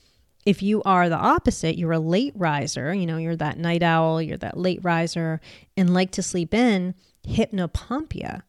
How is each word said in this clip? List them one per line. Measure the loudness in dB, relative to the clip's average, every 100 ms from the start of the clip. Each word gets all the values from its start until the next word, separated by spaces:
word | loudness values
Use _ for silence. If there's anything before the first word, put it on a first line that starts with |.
| _ _ _ _ 0
If | 2
you | 2 2
are | 4 4 4
the | 2
opposite, | 2 2 2 0 -2 -2
you're | 0
a | 0
late | 2 0 0 -2
riser, | -2 0 -2 -6 -4
you | -2 -2
know, | -2
you're | -4 -2
that | -4 -2
night | -2 2
owl, | 4 4 2 0
you're | -2 -6
that | -8 -4
late | -2 -2
riser, | 0 0 0 -2 -2 -4 -8 -20 _ 0
and | 4
like | 4 2
to | -2
sleep | -4 -4 -2
in, | 2 4 2 -2 -6 _ _
hypnopompia, | -4 -2 0 -2 -4 -6 -6 -6 -6 -8 -8 -10